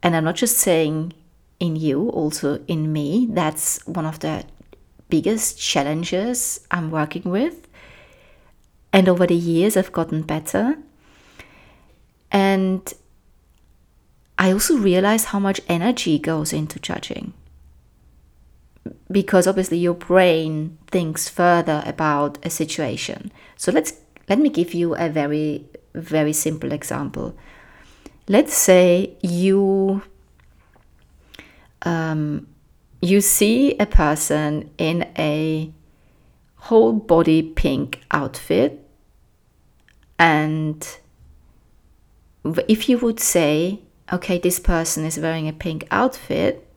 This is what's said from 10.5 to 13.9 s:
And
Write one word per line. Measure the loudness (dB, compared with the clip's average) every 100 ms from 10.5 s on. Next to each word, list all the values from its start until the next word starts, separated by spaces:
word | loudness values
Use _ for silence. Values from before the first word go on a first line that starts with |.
| -2 -2 -2 -8 _ _ _ _ _ -20 _ -20 _ _ _ _ _ _
And | 0 2 2 0 -2 -6 -18 _ _ _ _ _ _ _ _ _